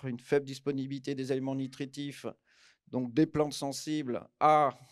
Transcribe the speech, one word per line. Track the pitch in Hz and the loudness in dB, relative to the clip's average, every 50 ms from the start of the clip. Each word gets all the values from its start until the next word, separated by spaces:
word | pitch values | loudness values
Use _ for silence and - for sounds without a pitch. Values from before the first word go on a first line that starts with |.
| - | -6
une | 131 123 117 | -6 -6 -8
faible | - - 147 143 139 | 0 2 2 2 2
disponibilité | 135 135 - - 143 143 135 131 135 139 139 131 139 139 | 0 -6 -6 -4 -4 -4 -2 -4 -6 -6 -6 -6 -4 -4
des | 131 131 127 | -4 -2 -2
éléments | 135 131 131 135 135 | -2 -2 -2 -2 -4
nutritifs, | 135 135 131 135 - 143 127 135 143 143 143 135 - - 113 - - _ _ _ _ _ _ _ _ _ _ | -4 -4 -6 -6 -8 -10 -8 -8 -10 -10 -10 -10 -10 -10 -10 -10 -12 _ _ _ _ _ _ _ _ _ _
donc | - 127 127 120 113 | -4 -4 -4 0 2
des | 143 160 | 4 4
plantes | 156 156 147 151 147 139 | 4 4 2 0 0 -2
sensibles, | - 143 139 135 - - 156 151 151 143 123 117 - - - _ _ | -4 -6 -6 -6 -6 -6 -4 -4 -4 -2 -4 -4 -6 -6 -10 _ _
à | 143 151 156 151 147 135 120 - - - | 6 6 8 8 6 4 0 -4 -12 -20